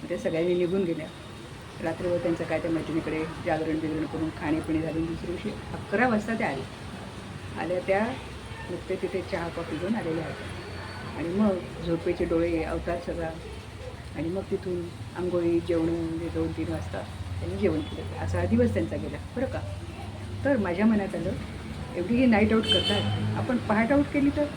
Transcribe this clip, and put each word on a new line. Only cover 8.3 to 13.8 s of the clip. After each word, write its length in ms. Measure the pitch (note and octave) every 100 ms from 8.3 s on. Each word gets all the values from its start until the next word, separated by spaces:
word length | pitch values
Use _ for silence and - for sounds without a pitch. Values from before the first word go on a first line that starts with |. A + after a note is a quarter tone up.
| - - - -
नुकते 260 | F3 - F#3+
तिथे 260 | F3+ F#3+ E3
चहा 160 | F#3 E3+
कॉफी 300 | D#3+ E3 D#3
घेऊन 180 | F3+ A3+
आलेल्या 280 | E3+ E3
होत्या 920 | D#3 - - - - - - - - A#2+
आणि 120 | D#3+
मग 560 | F#3+ G#3+ F3+ F3 - E3+
झोपेचे 400 | E3 F3+ E3+ E3+
डोळे 380 | E3+ E3+ E3
अवतार 340 | - E3 E3+ E3 -
सगळा 240 | E3+ E3 E3 - - - -